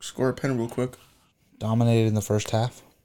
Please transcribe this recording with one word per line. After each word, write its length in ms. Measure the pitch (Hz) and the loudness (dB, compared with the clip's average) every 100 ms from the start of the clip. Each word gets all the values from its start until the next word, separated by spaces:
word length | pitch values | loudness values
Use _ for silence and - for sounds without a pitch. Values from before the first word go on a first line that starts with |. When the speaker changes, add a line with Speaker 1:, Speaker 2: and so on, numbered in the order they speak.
Speaker 1:
score 260 | - - 127 | -14 -2 -2
a 40 | |
pen 240 | 123 139 127 | -2 -2 -2
real 100 | 117 | -4
quick. 260 | - 127 - - _ _ _ _ _ | -4 -6 -8 -20 _ _ _ _ _
Speaker 2:
Dominated 500 | 107 113 117 113 110 | -2 2 4 4 4
in 80 | 107 | 0
the 60 | |
first 280 | - 104 - | 0 -2 0
half. 300 | 110 123 - - _ | -2 -2 -6 -20 _